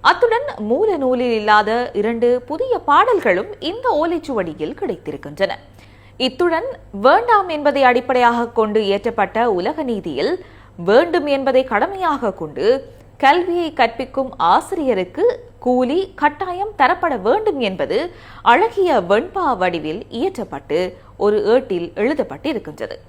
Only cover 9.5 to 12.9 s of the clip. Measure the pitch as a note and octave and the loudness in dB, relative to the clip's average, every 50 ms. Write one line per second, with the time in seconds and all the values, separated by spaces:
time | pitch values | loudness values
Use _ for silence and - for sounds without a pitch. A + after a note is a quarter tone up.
9.5 | G3+ F3 F3 A3+ D4+ D4+ D4+ B3 A#3 G3 E3+ F3 C#3 B2+ D#3 B3 F4 F#4 - - | 0 0 -2 -4 -4 -4 -4 -4 -4 -6 -6 -6 -4 -2 -2 -2 -2 -4 -8 -18
10.5 | - - - - - - E3+ F3+ G#3 B3+ E4+ E4+ D#4+ F4 D4 D4 C#4 C4+ C4+ C4+ | -20 -20 -20 -20 -16 -6 0 4 4 4 4 4 0 -2 0 0 -2 0 0 2
11.5 | B3 B3+ C4 C4 A3+ G#3 B3+ F#4 G4+ F#4+ F#4 E4 C#4+ C#4 A#3+ G#3 F#3 - E3+ D3+ | 2 2 2 2 0 0 0 -2 -4 -4 -2 -2 -2 -2 -2 -4 -4 -6 -12 -10
12.5 | D3 C3 F3 G#3+ B3+ C4+ - - | -8 -2 0 0 0 0 -2 -12